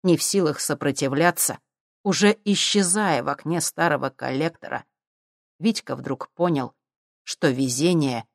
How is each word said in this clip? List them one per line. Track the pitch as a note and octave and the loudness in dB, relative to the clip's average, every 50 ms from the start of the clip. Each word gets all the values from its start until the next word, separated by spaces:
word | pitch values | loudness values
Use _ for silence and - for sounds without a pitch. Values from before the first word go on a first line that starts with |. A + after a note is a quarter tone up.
| - | 4
Не | F#3 E3+ D#3 | 2 2 2
в | - | 2
силах | - - G3 F3+ D3+ C#3+ - | 0 0 0 0 0 -2 -4
сопротивляться, | - - D#3 C#3 - C#3+ C#3 - C#3+ C#3 C3+ C#3+ D#3+ F3 F3 - - - A2 - _ _ _ _ _ _ _ _ _ | -4 -6 -6 -2 -2 -4 -2 0 -2 -2 2 4 2 2 2 2 -2 -4 -4 -6 _ _ _ _ _ _ _ _ _
уже | G#3 F3+ - G3+ G3+ G#3+ - _ | -2 0 4 4 4 4 2 _
исчезая | G#3 G3+ - - - - G#3 G3 F3 F3 G#3+ G#3+ F#3+ D#3 C3 A#2+ | 0 0 0 0 0 2 0 2 2 0 0 2 2 2 0 0
в | C#3 | -2
окне | C#3+ - - D3+ E3+ E3+ | -6 -6 -4 -4 -2 -2
старого | D#3 - - - E3 E3+ D3+ C#3 C3 C3+ | -2 -4 -2 0 0 0 2 0 -2 -4
коллектора, | - _ B2+ C3 C3 C3 D#3 E3 E3 _ - - - A#2 - _ _ _ _ _ _ _ _ _ _ _ _ _ _ _ | -6 _ -6 -4 -2 -2 -2 -2 -4 _ -12 -8 -8 -8 -10 _ _ _ _ _ _ _ _ _ _ _ _ _ _ _
Витька | D#3 A3+ A3 - - - C3 | -2 -2 -2 -2 -6 -8 -10
вдруг | C3+ C3 C3+ C3+ - - - | -8 -6 -8 -8 -8 -8 -16
понял, | _ - E3+ F3+ E3 C#3+ B2+ A#2 _ _ _ _ _ _ _ _ _ _ _ | _ -2 0 0 0 0 -2 -6 _ _ _ _ _ _ _ _ _ _ _
что | - - _ - D#3 | -14 -10 _ 0 0
везение | B2+ B2+ C3+ B2+ A#2+ B2 D3+ F3 F3+ E3 D3 C3+ B2+ A#2 G#2+ _ _ | 2 2 -2 -2 0 0 0 2 2 2 2 0 -2 -4 -8 _ _